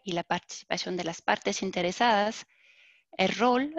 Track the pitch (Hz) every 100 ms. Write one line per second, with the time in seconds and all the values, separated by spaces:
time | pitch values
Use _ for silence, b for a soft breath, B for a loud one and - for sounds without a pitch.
0 | - 175 - 175 - - - 180 - 180
1 | 165 170 - 208 - 196 190 180 180 185
2 | 240 208 208 233 - b b b b b
3 | b - 220 208 240 247 285